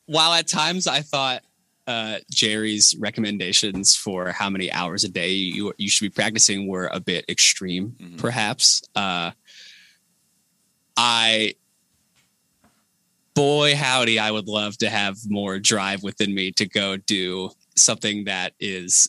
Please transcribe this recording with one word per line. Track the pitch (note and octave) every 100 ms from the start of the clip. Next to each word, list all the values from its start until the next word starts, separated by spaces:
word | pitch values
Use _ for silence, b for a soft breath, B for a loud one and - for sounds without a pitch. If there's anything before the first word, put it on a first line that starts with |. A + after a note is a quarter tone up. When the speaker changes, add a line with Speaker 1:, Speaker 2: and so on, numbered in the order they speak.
| -
Speaker 1:
while | D#3 D#3+ E3+
at | E3
times | E3+ D#3 F#3 F3+
I | C#3
thought, | D3 C#3+ C3+ B2+ - _ _ _ -
uh, | A#2 A2 G#2 -
Jerry's | - A2+ G#2+ A2 G#2 - -
recommendations | G#2 G#2+ A2 G2+ F#2 F#2+ G#2+ F#2 G2 -
for | - F#2 F2+
how | F2 G2+
many | G2 F#2
hours | - F2+ F#2+
a | G2+
day | F#2 F2
you, | F#2+ F#2+ G2+ G2+ -
you | G2+
should | - G2+
be |
practicing | - A2 A2 - G2 G2
were | F#2 F2+
a | F#2+
bit | F2+ E2+ -
extreme, | F2 - - F#2 F2+ G#2 A#2+
Speaker 2:
Mm-hmm. | F2+ E2+
Speaker 1:
perhaps. | A#2 A#2+ G#2+ - - - - -
Uh, | G2 F2 E2+ - B B B B B B _ _ _ _ _ _ _ _ _ -
I, | A#2+ A#2 A2+ A2 G#2+ - _ _ _ _ _ _ _ _ _ _ _ _ _ _ _ _ _
boy, | - C#3+ D3 D3 C#3+
howdy, | C3+ C3 A#2 A2
I | G#2+
would | G#2+ G2+
love | G#2 G#2 G#2
to | G#2+
have | G#2+ G2+ G2 G#2+
more | G2+ G2+ F#2+
drive | G2+ A2 G2 G2
within | G2 - G2+
me | G2 F#2+
to | - G2+
go | G#2+ G2 F#2+
do | - G#2 F#2 F#2 F#2 - _ -
something | - A2 A2 G#2 G#2
that | F#2+ F2+ -
is, | G2+ F#2 F2+ -